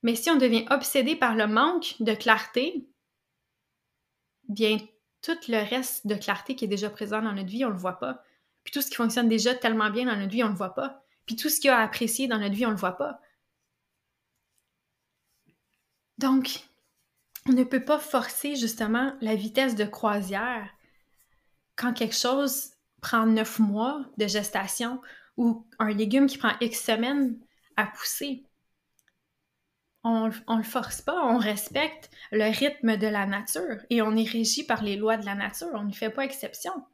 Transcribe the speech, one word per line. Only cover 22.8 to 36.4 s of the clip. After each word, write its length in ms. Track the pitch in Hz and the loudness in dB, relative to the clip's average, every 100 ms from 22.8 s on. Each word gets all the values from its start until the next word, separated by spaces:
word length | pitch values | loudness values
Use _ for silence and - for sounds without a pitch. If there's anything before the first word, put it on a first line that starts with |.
| _ _ | _ _
prend 240 | - 226 226 | 0 2 4
neuf 340 | 220 220 - | 4 2 2
mois 460 | 214 202 233 294 269 - | 2 2 -2 -4 -8 -2
de 100 | 208 | 0
gestation 720 | 208 202 196 190 - 240 254 - - _ - | 0 -2 -4 -4 -4 -4 -6 -12 -20 _ 0
ou 320 | 233 226 - _ | 2 2 -6 _
un 100 | 214 | 0
légume 380 | 208 214 262 277 | 0 2 6 4
qui 100 | 269 | 4
prend 160 | 233 202 | 0 0
X 200 | 233 226 | -2 -2
semaines 560 | - 220 240 285 262 226 - _ _ - | -2 0 0 2 0 -2 -12 _ _ -2
à 120 | 214 | -2
pousser. 580 | - - - 285 262 - _ _ _ _ _ _ _ _ _ _ _ _ _ _ _ 233 | -4 -8 -6 -6 -8 -12 _ _ _ _ _ _ _ _ _ _ _ _ _ _ _ 0
On, 260 | 226 220 220 - | 0 0 -4 -2
on 80 | 226 | -2
le 80 | |
force 380 | 220 262 214 - | -2 -4 -6 -8
pas, 240 | - 349 277 | -4 0 2
on 120 | 240 | 2
respecte 720 | 214 202 - - 311 311 - - - | 2 -2 -4 -2 -2 -4 -20 -20 -4
le 140 | 214 214 | 0 0
rythme 500 | 220 277 285 226 214 | 2 0 2 0 2
de 120 | 214 | 0
la 180 | 208 196 | 0 -2
nature 560 | 196 220 311 349 214 - | -4 -4 -6 -4 -8 -2
et 120 | 233 | 0
on 140 | 220 220 | 2 2
est 140 | 220 | 2
régi 340 | 226 220 - | 0 0 -2
par 200 | 302 220 | -2 -2
les 120 | 214 196 | 0 0
lois 220 | 214 220 | 0 0
de 80 | 202 | -2
la 100 | 202 | -4
nature, 360 | 208 - 339 | -4 -6 -8
on 100 | 240 | -6
ne 80 | 208 | -6
fait 200 | 196 220 | -4 -4
pas 120 | 220 | -2
exception. 480 | 269 - | -6 -6